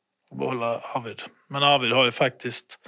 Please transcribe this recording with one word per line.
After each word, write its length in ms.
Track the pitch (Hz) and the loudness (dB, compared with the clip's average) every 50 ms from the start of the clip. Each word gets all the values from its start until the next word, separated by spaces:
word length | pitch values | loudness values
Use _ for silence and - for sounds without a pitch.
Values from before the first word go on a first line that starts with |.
| _ _ _ _ _ - | _ _ _ _ _ -14
att 60 | 131 131 | -8 -6
behålla 400 | 135 131 131 120 117 117 117 113 | -4 -4 -2 -2 -2 -2 -2 -4
Arvid. 420 | - - - 131 117 110 101 - - - _ _ _ | -6 -6 -8 -6 -8 -8 -12 -12 -14 -16 _ _ _
Men 160 | - 139 139 143 | -6 -2 2 4
Arvid 280 | 143 143 131 123 117 | 4 4 4 4 2
har 140 | 120 131 127 | 4 4 4
ju 60 | 120 | 4
faktiskt 680 | - - 147 127 - - - 120 - - - - - - - | 4 2 0 0 0 -4 -8 -4 -4 -4 -6 -8 -18 -18 -18